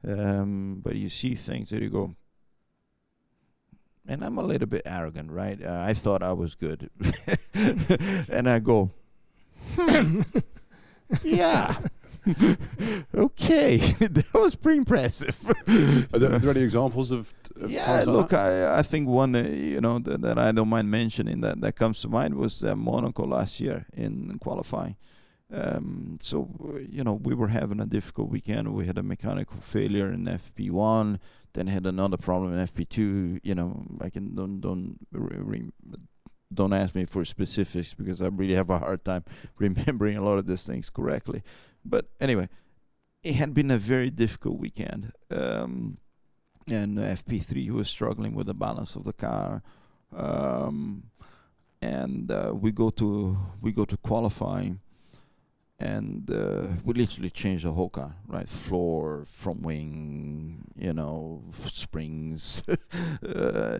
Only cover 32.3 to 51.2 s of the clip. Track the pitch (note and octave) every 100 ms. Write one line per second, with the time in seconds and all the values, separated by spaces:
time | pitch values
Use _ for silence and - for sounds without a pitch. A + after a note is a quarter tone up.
32.3 | F2+ F#2 F2 F2+ - F2 - G#2 G2 F2+
33.3 | F2+ - F#2 F2 - - - F2+ F#2+ G2
34.3 | F2 F#2+ G2 F#2+ F2+ F#2 - - - -
35.3 | - - A1+ - - - - - _ -
36.3 | - _ F#2 G2 G2 F#2+ F#2 F2+ F#2+ E2
37.3 | - F#2+ - F#2+ F2+ E2+ - F#2+ F#2 F#2
38.3 | F#2+ F#2+ F#2 F2+ F2+ D2+ F#2+ - F#2 -
39.3 | - - - G#2 F2+ - B2 G#2 G#2 G2+
40.3 | G2+ F#2+ F#2 - B1+ - - - - -
41.3 | - - - - _ - - - - C3+
42.3 | A2+ F#2 - _ _ _ _ _ _ -
43.3 | C3 D#3 C3+ C#3 B2 G2+ B2+ B2+ - A#2
44.3 | - - - - - - - G#2 - _
45.3 | - B1+ A1 B1 B1+ A1+ - - _ _
46.3 | _ _ _ - A2+ G#2 G#2 G#2 F#2+ -
47.3 | A2+ - C3 B2+ A#2 G2+ - A2+ G#2+ G#2+
48.3 | G#2+ G2+ G2+ G2 A2+ - - G2+ G#2 -
49.3 | G#1+ G1+ G1+ - - _ _ _ - -
50.3 | - C#2 B1 C#2 - - G2+ - _